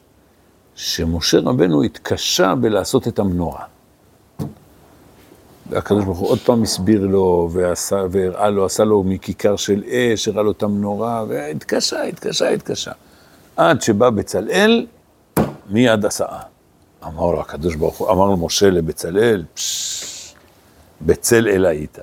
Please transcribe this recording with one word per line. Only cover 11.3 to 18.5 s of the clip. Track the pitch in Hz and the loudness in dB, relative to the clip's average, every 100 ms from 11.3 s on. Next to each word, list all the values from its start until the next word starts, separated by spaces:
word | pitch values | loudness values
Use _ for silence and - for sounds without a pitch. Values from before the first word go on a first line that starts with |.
| 139 151 - - 233 - 311 | -6 -6 -10 -4 -2 -2 -4
התקשה, | 294 175 - - - | -6 -6 -6 -2 -2
התקשה. | 143 - - - - _ _ _ _ _ - | -2 -4 -8 -10 -14 _ _ _ _ _ 0
עד | 165 127 | 2 2
שבא | - 101 123 | 2 4 4
בצלאל, | 104 92 92 113 175 214 233 240 _ _ _ _ - - - 104 | 2 -2 -4 -2 2 4 2 0 _ _ _ _ -4 -4 -6 -2
מיד | 104 123 110 101 | 4 4 4 0
עשה. | - 92 - - _ _ _ _ _ 85 | -2 -6 -8 -16 _ _ _ _ _ -14
אמר | 80 87 | -2 0
לו | 78 | 0
הקדוש | - 73 85 78 | -4 -6 -4 -2
ברוך | 80 - | -2 -2
הוא, | 95 | 0
אמר | 92 101 | 4 4
לו | 95 | 2
משה | 80 | -2